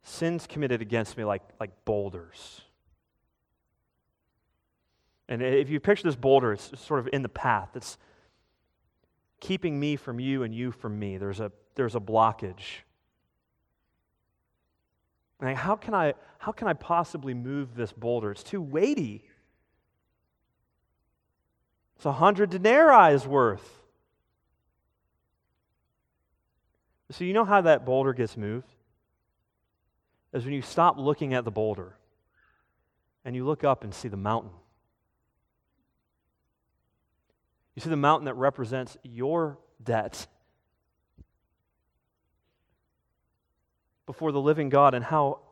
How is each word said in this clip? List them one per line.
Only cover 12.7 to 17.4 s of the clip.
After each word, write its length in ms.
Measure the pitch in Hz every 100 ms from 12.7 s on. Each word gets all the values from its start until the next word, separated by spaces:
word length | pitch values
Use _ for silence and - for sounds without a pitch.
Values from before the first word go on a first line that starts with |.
| - _ _ _ _ _ _ _ _ _ _ _ _ _ _ _ _ _ _ _ _ _ _ _ _ _ _
And 160 | 131 131
how 180 | 156 208
can 160 | -
I, 220 | 202 156 - - _
how 140 | -
can 160 | - 214
I 40 |
possibly 640 | 156 - 170 165 160 135
move 400 | 123